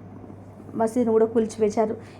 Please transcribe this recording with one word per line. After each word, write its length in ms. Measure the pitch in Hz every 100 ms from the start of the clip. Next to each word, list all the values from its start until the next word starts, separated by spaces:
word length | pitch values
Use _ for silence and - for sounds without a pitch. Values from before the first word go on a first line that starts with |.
| - - - - - - -
మసీదును 380 | 214 220 254 233
కూడా 140 | 220 226
కూల్చివేశారు. 680 | 233 214 - 214 233 220 - -